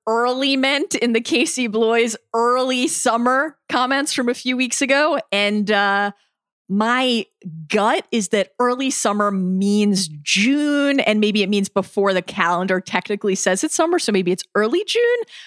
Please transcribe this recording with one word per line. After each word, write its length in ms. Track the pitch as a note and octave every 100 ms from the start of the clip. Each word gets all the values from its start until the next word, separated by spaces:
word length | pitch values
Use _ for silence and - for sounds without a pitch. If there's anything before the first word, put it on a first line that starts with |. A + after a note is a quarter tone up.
| -
early 480 | A3+ A#3+ B3+ C#4 C4+
meant 380 | C4+ C#4 F4+
in 200 | - A#3+
the 80 | A3+
Casey 460 | A#3 C#4+ D#4 - B3
Bloys 480 | G#3+ A3+ A#3 A#3+ A3+ _ A3+
early 520 | A#3 B3+ B3+ B3+ C4+
summer 720 | - B3+ A#3 A#3+ C4 D4+ - -
comments 460 | A#3+ B3+ C4+ C#4+
from 160 | - A#3+
a 60 | B3
few 200 | - B3
weeks 280 | B3+ -
ago. 340 | C4 C#4 D4+ C#4 -
And, 400 | G3+ G#3 G#3 G3+
uh, 400 | G#3 G3+ G3+ G3+ G3+ _ _ _ _ -
my 560 | G3 A3 B3 C4 A#3 - _ F3+ D#3+ D3+
gut 380 | G#3+ G#3 D#4+ -
is 160 | A#3 G3
that 240 | G#3+ F#3+ -
early 320 | B3 B3 C4+
summer 400 | - A3+ G#3 G#3
means 760 | G3 F#3 F#3 G3 G#3 G#3 F#3+ F3 D3+
June, 800 | C#3+ G3 A3 C#4+ D4 C#4+ C#4+ C#4
and 200 | - G#3+
maybe 220 | G#3+ G#3
it 80 | F#3+
means 180 | G3+ G3
before 460 | - F#3 - G3
the 80 | F#3+
calendar 580 | F3+ - E3+ F3 F#3 F#3
technically 540 | - G3 - G#3 G#3
says 300 | F#3+ - F#3+
it's 100 | D#4
summer. 240 | - E4 F4
So 140 | -
maybe 200 | G3+ F3+
it's 120 | F#3 -
early 300 | G3+ G#3+ F4 G#4
June, 320 | A4+ A#4+ A#4+ A4 -